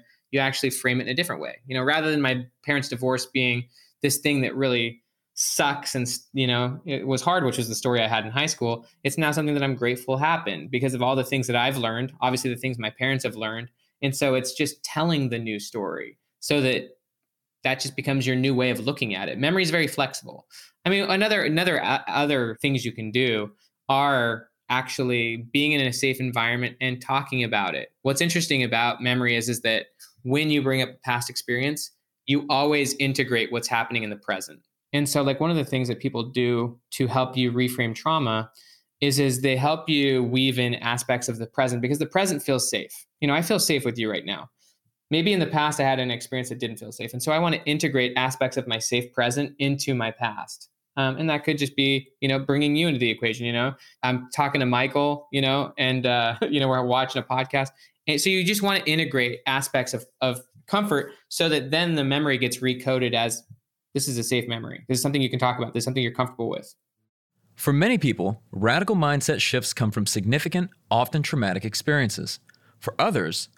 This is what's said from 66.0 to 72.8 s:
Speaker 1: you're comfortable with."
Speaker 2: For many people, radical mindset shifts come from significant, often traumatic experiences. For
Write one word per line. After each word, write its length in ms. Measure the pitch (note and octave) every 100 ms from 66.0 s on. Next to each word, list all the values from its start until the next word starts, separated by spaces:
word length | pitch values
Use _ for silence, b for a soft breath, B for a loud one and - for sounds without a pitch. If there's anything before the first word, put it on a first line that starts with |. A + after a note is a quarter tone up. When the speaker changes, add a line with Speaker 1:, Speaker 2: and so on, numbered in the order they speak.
Speaker 1:
you're 100 | A#2+
comfortable 360 | B2 B2 - A#2
with." 260 | - - - _ _ _ _ _ _ _ -
Speaker 2:
For 160 | -
many 260 | C#3+ G3 A#3+
people, 440 | C#3 A2 F2+ A2 -
radical 460 | F#2+ A2 C#3 F#3+ G3+
mindset 440 | D3 C#3+ C3+ C#3+
shifts 320 | - B2+ B2
come 180 | - A2+
from 160 | G#2 G2+
significant, 640 | G#2+ G2 C#3 D#3+ F3+ F3+ _ -
often 320 | A#2 - D#3
traumatic 420 | D3 D3+ G2+ F#2
experiences. 760 | A2 - - D3 B2 - - - _ b b
For 160 | b